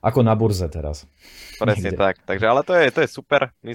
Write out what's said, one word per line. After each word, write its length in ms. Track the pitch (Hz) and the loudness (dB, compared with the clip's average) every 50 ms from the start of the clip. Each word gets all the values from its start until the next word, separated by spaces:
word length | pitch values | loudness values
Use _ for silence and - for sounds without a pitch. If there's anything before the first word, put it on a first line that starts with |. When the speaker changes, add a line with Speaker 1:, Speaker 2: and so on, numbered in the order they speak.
| - | -4
Speaker 1:
ako 160 | - 117 135 | -2 2 2
na 140 | 120 113 110 | 4 4 4
burze 320 | 107 113 110 101 92 90 80 | 2 2 0 0 -2 -4 -6
teraz. 400 | - 85 73 73 78 - - - _ _ _ - - - - - - | -6 -8 -8 -8 -8 -10 -14 -20 _ _ _ -20 -20 -20 -20 -20 -10
Speaker 2:
Presne 400 | - - - 104 101 92 98 92 | -4 -2 0 0 0 -2 -4 -2
Speaker 1:
Niekde. 80 | 90 98 | 0 0
Speaker 2:
tak. 120 | 95 92 - _ - | 0 0 -2 _ -8
Takže, 180 | 98 95 107 | -4 -2 0
ale 160 | 110 120 139 147 - | 2 2 2 2 2
to 80 | 185 | 2
je, 100 | 175 160 131 | 2 2 2
to 80 | - 170 | 2 0
je 100 | 151 120 | -2 -2
super. 460 | - - - _ 147 139 135 123 - _ - | -4 -10 -4 _ 0 0 0 -2 -6 _ -16
My 80 | 117 117 | -14 -12